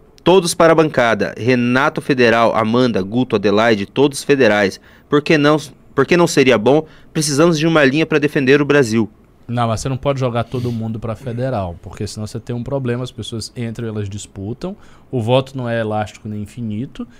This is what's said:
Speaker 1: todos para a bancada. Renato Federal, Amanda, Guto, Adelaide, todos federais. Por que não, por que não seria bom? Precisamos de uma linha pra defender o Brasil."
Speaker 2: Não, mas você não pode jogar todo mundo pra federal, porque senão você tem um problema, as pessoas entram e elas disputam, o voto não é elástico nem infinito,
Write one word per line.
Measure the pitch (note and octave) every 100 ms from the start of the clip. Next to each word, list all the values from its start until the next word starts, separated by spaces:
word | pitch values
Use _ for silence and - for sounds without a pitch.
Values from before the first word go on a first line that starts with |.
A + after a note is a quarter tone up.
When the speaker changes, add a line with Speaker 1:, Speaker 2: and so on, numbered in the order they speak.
| _ _
Speaker 1:
todos | - F#3+ E3+ -
para | E3
a | D#3+
bancada. | D#3 - A#2 G#2 F#2 -
Renato | A2 B2+ A#2+ B2+ D3+ D#3
Federal, | - C3 A#2+ A#2 A2+ G2+
Amanda, | A2 A#2+ B2+ G2
Guto, | F#2+ A#2 - G#2+
Adelaide, | G2+ G2+ A#2 G#2+ G2
todos | - D3 C#3
federais. | - C#3+ A#2 G#2 G2 - - - _
Por | D3
que | D3 D#3
não, | D3 D#3 - - _
por | - C3+
que | F3
não | E3+
seria | - B2+ A2+
bom? | A2+ D3+ D#3 - -
Precisamos | D#3+ D3+ C#3 E3+ D#3
de | D#3+
uma | D#3+ C#3
linha | D3 D#3
pra | D3+
defender | C#3+ D#3 C3 C#3+
o | C#3+
Brasil." | C#3+ A#2 A2+ G#2 - _ _ -
Speaker 2:
Não, | A#2+ A#2
mas | A2
você | C3+
não | C3
pode | C#3+ C3+
jogar | B2+ A#2
todo | A2+ B2+ B2
mundo | A#2 A2 A2
pra | A#2 G#2+
federal, | B2+ A#2 C3 A#2+ F#2 E2+
porque | F#2+ - G#2
senão | - G#2+
você | A#2
tem | - A#2+
um |
problema, | A#2+ C#3 B2 A#2+
as | B2
pessoas | - G#2+ A2+ - -
entram | A#2 A2 A2+
e |
elas | G#2+ G2+
disputam, | G2+ - G2+ G2 C3 F3+ G#3 - - -
o | C3
voto | A2 B2+ C3+ C3+
não | A#2+
é | A#2
elástico | G#2+ G#2+ G#2 - G#2+
nem | G#2+
infinito, | G#2 - A#2 G#2 C3+ - A#3+ -